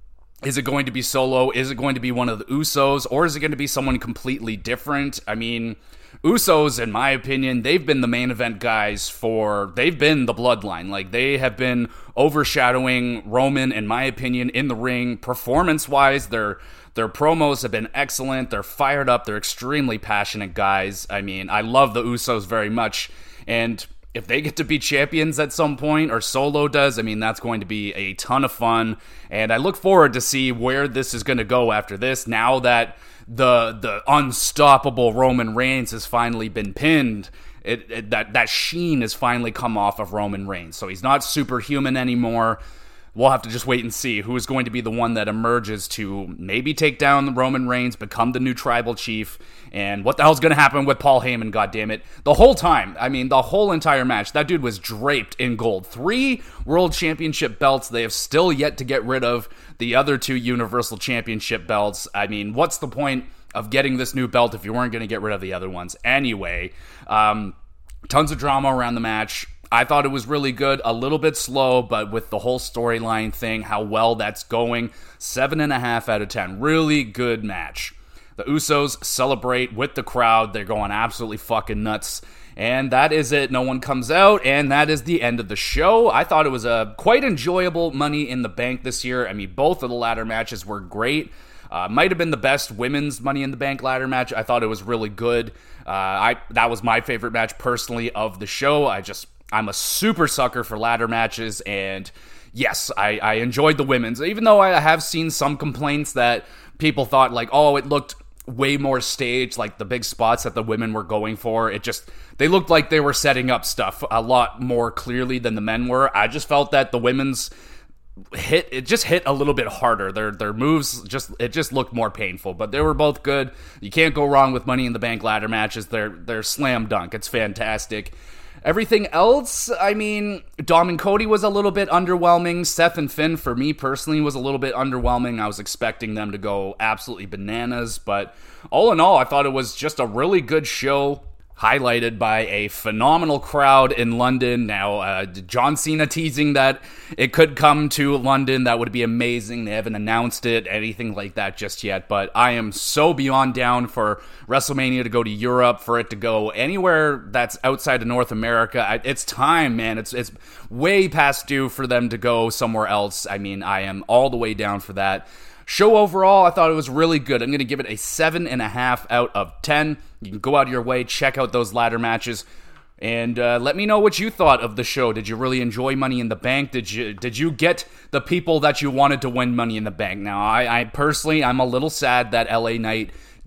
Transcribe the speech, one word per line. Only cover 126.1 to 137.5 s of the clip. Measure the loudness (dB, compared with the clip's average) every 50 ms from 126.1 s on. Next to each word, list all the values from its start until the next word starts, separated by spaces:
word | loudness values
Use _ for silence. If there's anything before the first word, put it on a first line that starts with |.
| -8 -10 -10 -8 -6 -6
slam | -4 -6 -4 -2 -2 0 0 -2 -2
dunk. | -2 -2 -4 -4 -6 -8
It's | -10 -8 -4
fantastic. | -2 -2 -2 -2 -4 -4 -4 -4 -4 -4 -6 -8 -8 -8 -8 -10 -14 -16 -18 -20 -18 -18 -18 -18 -16 -4 -2
Everything | 0 0 0 2 2 2 2 2 0
else, | 2 4 6 6 6 4 2 -2 -6 -6 -4 -4 -2 0
I | 0 0 0
mean, | 0 -2 -4 -4 -4 -4 -6 -6 -8 -12 -14 -14
Dom | -8 0 2 4 4 4 4
and | 0 0
Cody | 0 2 2 2 2
was | 2 2 2 2
a | 2
little | 2 2 0 2
bit | 0 0 0 2
underwhelming. | 2 2 2 2 2 4 6 6 6 6 4 0 -2 -2 -2
Seth | -2 2 2 2 2 2 0
and | -4 -4
Finn, | -2 -2 0 0 -2
for | -2 -4 -4 -2
me | -2 -2 -2
personally, | -2 -2 -4 -4 -4 -4 -2 -2 0 0
was | 0 0 -2
a | -2
little | -4 -4 -2 -2
bit | -4 -4 -2
underwhelming. | -2 -2 -2 -2 0 0 0 2 0 0 -2 -2 -2
I | -2
was | -4 -4 -6
expecting | -10 -10 -6 -4 -4 -4 -4 -4 -6 -6 -6
them | -6 -6 -6
to | -8 -6
go | -4 -4 -2 -2 -4 -6 -6 -4
absolutely | -2 -2 -2 -4 -6 -10 -12 -12 -12
bananas, | -12 -10 -10 -8 -6